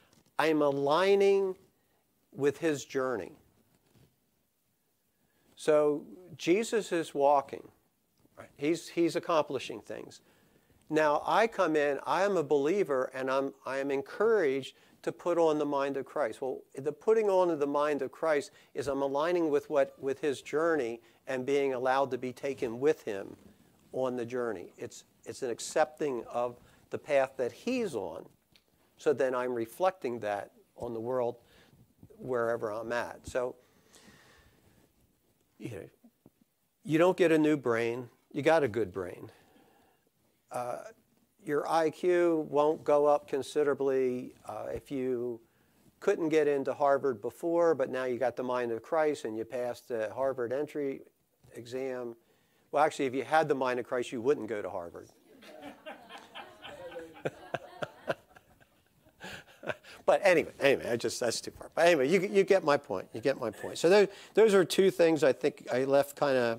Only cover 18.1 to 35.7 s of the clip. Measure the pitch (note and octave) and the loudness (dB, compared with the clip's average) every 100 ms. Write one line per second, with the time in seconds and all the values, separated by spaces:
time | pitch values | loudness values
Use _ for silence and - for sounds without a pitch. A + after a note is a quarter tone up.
18.1 | - D#3+ D3 - _ _ - C3 C3+ C#3 | -4 0 0 -2 _ _ -8 -4 -2 -2
19.1 | C#3 D#3+ F3+ E3 C#3+ C#3+ D3+ C#3 - C3+ | 0 0 0 2 0 0 0 0 -2 -6
20.1 | C3+ D#3 B2+ - C#3+ E3+ D#3+ A#2 A#2 _ | -4 -4 -4 -4 -2 0 0 -2 -6 _
21.1 | _ - C3 B2+ C#3+ C#3 B2+ B2+ C3 C#3 | _ -8 -6 -2 0 0 0 0 2 0
22.1 | B2 B2+ A#2+ C#3 B2+ B2 A#2 C#3+ D#3 - | -2 -8 -8 -8 -6 -6 -2 0 0 -4
23.1 | G2 G2+ - - - _ _ _ B2 C3 | -8 -10 -16 -20 -20 _ _ _ -6 -4
24.1 | B2 A#2 B2+ A#2+ F#2+ - - A#2+ - - | -4 -6 -6 -6 -6 -10 -14 -14 -16 -20
25.1 | _ - - C3 A2+ - E3 D#3 - D3+ | _ -16 -8 -8 -6 -4 0 0 -2 -6
26.1 | B2 - A#2+ B2 A#2+ - _ _ - - | -6 -6 -4 -4 -6 -20 _ _ -12 0
27.1 | C#3+ C3+ - A#2+ - - B3+ A3 A#2+ F#2 | 0 0 -2 -6 -4 -4 -2 -2 -4 -8
28.1 | D#2+ - _ _ _ _ _ _ _ D#3+ | -10 -16 _ _ _ _ _ _ _ 0
29.1 | B2+ C3+ B2+ B2+ B2 A2+ - F#3 - C3 | 2 2 0 -2 -2 -4 -2 -2 -2 -6
30.1 | A#2 G#2 G2+ - _ _ - A#2+ A2+ A2+ | -6 -4 -6 -6 _ _ -12 -10 -8 -4
31.1 | B2+ A#2+ A#2 _ _ _ _ _ _ - | -2 -2 -4 _ _ _ _ _ _ -20
32.1 | - E3+ B2 A#2 A#2 A#2 G#2+ A2+ A#2+ F#2+ | -14 -4 -2 0 -2 -4 -6 -6 -4 -6
33.1 | - - C3 B2+ - _ _ _ - - | -10 -8 -6 -6 -8 _ _ _ -20 -20
34.1 | - _ _ _ _ _ _ _ _ _ | -20 _ _ _ _ _ _ _ _ _
35.1 | _ _ _ _ - C3+ | _ _ _ _ -14 -12